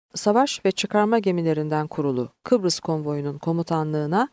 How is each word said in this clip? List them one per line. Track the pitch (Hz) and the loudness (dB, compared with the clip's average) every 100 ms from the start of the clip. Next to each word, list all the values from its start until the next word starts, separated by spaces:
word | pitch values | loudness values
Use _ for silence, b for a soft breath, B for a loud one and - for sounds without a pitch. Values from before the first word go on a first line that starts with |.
| _ - | _ -4
Savaş | 214 220 277 - 190 | 2 2 2 0 -2
ve | |
çıkarma | - 202 208 214 233 | -2 0 2 2 2
gemilerinden | 196 175 165 151 151 151 151 | 2 0 0 0 0 -2 -2
kurulu | - 143 123 120 - | -2 0 0 -4 -8
Kıbrıs | - 247 185 - | 2 2 2 0
konvoyunun | - 160 147 147 143 143 | -2 -2 -2 -4 -4 -4
komutanlığına | - 165 165 165 156 151 151 185 269 | -2 -2 0 -2 0 -2 0 0 -2